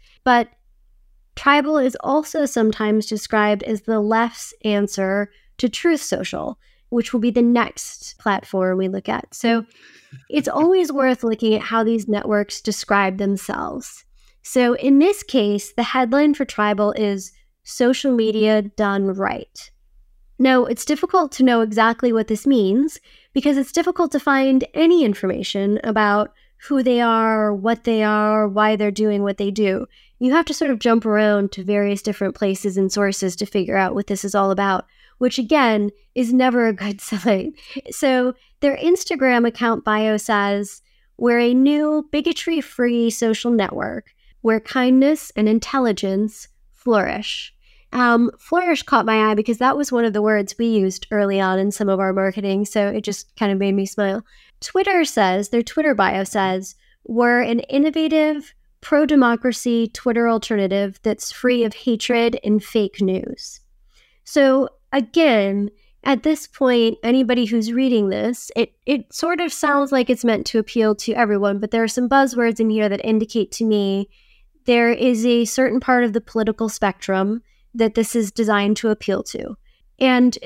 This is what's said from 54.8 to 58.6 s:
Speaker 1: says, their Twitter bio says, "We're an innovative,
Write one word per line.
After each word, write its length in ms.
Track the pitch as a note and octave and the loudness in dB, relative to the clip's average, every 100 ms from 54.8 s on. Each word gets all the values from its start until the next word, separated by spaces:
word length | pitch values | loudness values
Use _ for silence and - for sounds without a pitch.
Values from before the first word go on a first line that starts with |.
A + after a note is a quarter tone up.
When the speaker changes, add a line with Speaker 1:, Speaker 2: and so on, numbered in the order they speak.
| G4 F4+ | 0 0
Speaker 1:
says, 460 | D#4 - F#3+ F#3 G3+ | 0 2 2 0 0
their 120 | A#3 | -2
Twitter 320 | A3+ - D4+ | -2 0 0
bio 300 | G#3 F#3+ F#3+ | 2 0 0
says, 520 | G3 G#3+ F#3+ F#3+ F#3+ - _ _ | -2 -2 -2 -2 -6 -16 _ _
"We're 380 | - A3+ A#3+ A#3+ | -6 0 2 2
an 180 | A#3+ A#3 | 2 -2
innovative, 920 | - C4+ D4+ D#4+ D#4 D#4 D4+ D4 - _ | -2 0 0 0 0 2 0 -2 -8 _